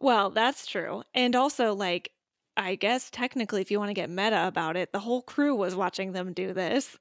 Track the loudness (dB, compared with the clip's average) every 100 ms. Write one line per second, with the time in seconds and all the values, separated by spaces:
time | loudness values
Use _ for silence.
0 | 2 4 4 2 0 0 -6 -6 -4 -6
1 | -4 0 2 4 2 2 0 2 0 -2
2 | -4 _ _ _ _ -4 -2 0 2 0
3 | -2 -6 -4 -2 -2 -2 0 0 0 -4
4 | -4 0 2 2 2 0 -2 -2 -2 -4
5 | -2 -4 -2 0 2 4 0 0 -2 -2
6 | -6 -4 -6 -4 -4 -2 0 0 -2 -10